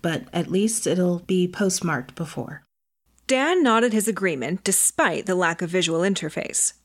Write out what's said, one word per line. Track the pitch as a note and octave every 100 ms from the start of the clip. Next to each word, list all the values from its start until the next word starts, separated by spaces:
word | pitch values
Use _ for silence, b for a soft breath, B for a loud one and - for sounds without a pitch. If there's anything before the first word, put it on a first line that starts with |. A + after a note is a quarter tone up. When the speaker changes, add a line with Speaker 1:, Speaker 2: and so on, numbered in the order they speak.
Speaker 1:
but | E3+ D#3 -
at | F3 E3
least | F#3 G#3+ A3+ -
it'll | F3+ F3+ F3 -
be | F#3 F3+
postmarked | F3+ G3 F#3 F3 C#3 B2+ -
before." | D#3+ - A#2+ D3 _ _ _ _ _ _ -
Speaker 2:
Dan | C4 D4 F#4
nodded | C4+ A3+ A#3
his | A3 A3
agreement | G3+ F#3+ C#3+ B2 F#3+
despite | - F#3+ - - C#4 D#3 -
the | F3+
lack | E3+ E3
of | F3
visual | F3+ E3 E3
interface. | F#3+ G3 D#3 - - - - -